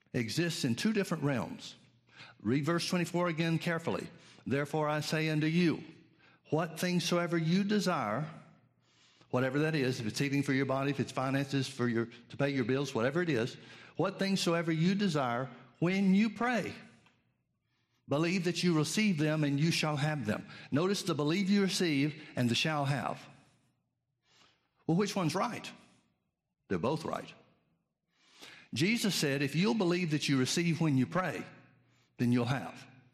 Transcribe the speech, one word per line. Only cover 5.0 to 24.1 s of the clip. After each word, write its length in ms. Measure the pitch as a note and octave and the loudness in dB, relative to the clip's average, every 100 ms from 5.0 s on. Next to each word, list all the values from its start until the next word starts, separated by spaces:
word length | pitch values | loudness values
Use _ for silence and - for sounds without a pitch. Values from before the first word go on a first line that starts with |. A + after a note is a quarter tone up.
say 280 | D3 D#3+ D#3+ | -2 -2 0
unto 180 | D#3 D#3 | 0 2
you, 380 | E3 F3 B2 - - - _ - _ _ | 4 4 2 -6 -20 -20 _ -20 _ _
what 320 | D3 E3+ D#3+ | -2 -2 -4
things 240 | F3+ F3 | -2 0
soever 320 | - F3 E3+ E3+ | 2 0 0 0
you 260 | D#3+ F#3 | 2 2
desire," 640 | G3+ G#3+ F3+ D#3+ G#2+ A2+ D#3 - - - _ _ _ _ _ _ _ | 2 0 0 0 0 -2 -4 -10 -20 -20 _ _ _ _ _ _ _
whatever 280 | B2+ C3 C#3 | -2 0 0
that 160 | D#3 | 0
is, 260 | D#3 B2+ B2 | 2 0 -2
if 60 | A2 | -4
it's 120 | - | -2
healing 240 | C#3+ C#3+ | 0 0
for 100 | C#3 | 2
your 120 | C3+ | 0
body, 260 | C3+ C3+ C#3 | 0 0 0
if 100 | C#3+ | -2
it's 120 | A#2+ | -4
finances 560 | - C3+ C3+ C3+ C#3 C3 | -4 0 0 0 -2 -2
for 200 | - A#2+ | -2 0
your, 200 | A2+ A#2 - - | 0 -2 -8 -12
to 60 | - | -4
pay 140 | C#3+ | -2
your 140 | C#3 | 0
bills, 300 | A2+ C3+ C3+ | 0 0 -2
whatever 260 | A#2 A#2+ D3+ | 0 0 0
it 80 | F3 | 0
is, 280 | B2+ B2+ - - - - - | 0 0 -6 -18 -20 -10 -4
"what 220 | F3 F#3+ | -2 -2
things 220 | G3 G3 | -2 0
soever 320 | F3+ E3+ E3 | 2 0 0
you 220 | D#3+ E3+ | 2 2
desire 560 | G3 G3+ D3+ B2+ A#2+ C3 - - - | 2 2 2 0 0 -4 -10 -20 -2
when 340 | E3+ G3 G3 | 0 2 4
you 160 | G3 A3 | 6 4
pray, 420 | - A#3+ A#3 G2 - - - _ _ _ _ _ _ _ _ _ _ - | 0 -2 0 -4 -8 -18 -20 _ _ _ _ _ _ _ _ _ _ -4
believe 360 | C#3 E3+ F#3+ | 0 2 2
that 180 | F3 E3+ | 0 0
you 100 | F3+ | 2
receive 460 | D#3 D3 - G#3+ D#3+ | 4 2 2 2 2
them 260 | D#3 D#3 | 2 2
and 160 | C#3+ C#3 | 2 2
you 100 | E3 | 2
shall 260 | - D#3 D3 | 2 0 0
have 300 | D3+ D3 G#2+ | 0 -2 -2
them." 200 | - - - - | -4 -6 -18 -4
Notice 320 | C3+ F#3 G3+ | 0 0 0
the 120 | F#3 | -2
"believe 360 | C#3+ D3 F3 F#3+ | 0 0 0 2
you 100 | G3+ | 4
receive" 540 | F#3+ F3+ F3+ C#3 D3 C#3+ - | 4 2 2 2 0 -2 -8
and 140 | - A#2+ | -2 0
the 60 | |
"shall 320 | A#2 D#3+ D3+ C#3 | 2 0 0 0
have." 340 | C#3 E2 - - - _ _ _ _ _ _ _ | 0 -2 -6 -12 -20 _ _ _ _ _ _ _